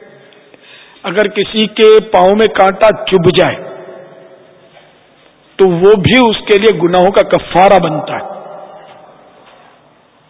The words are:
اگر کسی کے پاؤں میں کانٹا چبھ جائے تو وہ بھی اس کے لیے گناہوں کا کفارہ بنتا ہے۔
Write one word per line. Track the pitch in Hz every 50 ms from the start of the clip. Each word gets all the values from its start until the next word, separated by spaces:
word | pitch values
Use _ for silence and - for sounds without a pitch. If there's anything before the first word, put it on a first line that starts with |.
| - - - - _ _ _ _ _ _ _ _ _ - - - - _ _ _ -
اگر | 196 175 202 208 196 202
کسی | 208 190 - - 220 214 208 -
کے | - 220 214 220 214 - -
پاؤں | - 185 180 190 202 214
میں | 220 202 -
کانٹا | - 190 190 190 190 220 220 208 - - -
چبھ | 185 190 165 180 - 185
جائے | 165 135 107 - - - - - - - - - - - - - - - - _ _ _ _ _ _ _ _ _ _ _ _ _ _ _ _ _ _ _ _ _ _ _ _ -
تو | 190 190 175 165
وہ | 180 202 214 202 175
بھی | 151 208 262
اس | 247 226 202 - -
کے | - 208 196
لیے | 214 226 196 160
گناہوں | 170 170 175 180 180 190 190
کا | 214 196 - 180
کفارہ | 175 - - - 170 190 196 202 185 165
بنتا | 160 156 147 - - -
ہے۔ | - - - - - - - - - - - - - - - - - - - _ _ _ _ _ _ _ - _ _ _ _ _ _ _ _ _ _ _ _ _ _ _